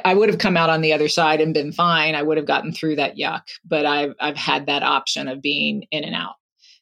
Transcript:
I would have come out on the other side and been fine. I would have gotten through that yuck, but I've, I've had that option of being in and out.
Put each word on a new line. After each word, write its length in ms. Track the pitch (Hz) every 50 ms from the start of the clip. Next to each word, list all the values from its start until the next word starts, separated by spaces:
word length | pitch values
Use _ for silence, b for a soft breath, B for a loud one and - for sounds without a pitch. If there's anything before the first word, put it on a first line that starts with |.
| -
I 80 | 185 185
would 160 | 202 220 220
have 100 | 185 -
come 200 | - 202 180 165
out 100 | 165 160
on 140 | 160 160 160
the 100 | 156 151
other 160 | 151 151 147
side 320 | - 170 160 156 156 156
and 140 | 156 165 160
been 180 | 151 143 147 -
fine. 420 | - 175 175 170 160 151 160 156
I 80 | 147 147
would 140 | 151 156
have 100 | 156 143
gotten 260 | - 147 139 - 165 160
through 240 | - - 156 151
that 200 | 143 139 - -
yuck, 280 | 107 147 165 165 - - B B B B
but 220 | - - 151 147
I've, 280 | 147 147 147 147 143 - -
I've 160 | 135 151 143
had 300 | 143 - 156 147 143 143
that 160 | 143 143 139 127
option 460 | 135 143 135 - - - 151 143 135
of 120 | 131 139
being 460 | 139 143 147 143 - 147 - - - -
in 140 | 156 151 147
and 100 | - 90
out. 200 | 87 85 90 - _ _ _ _ b b b b b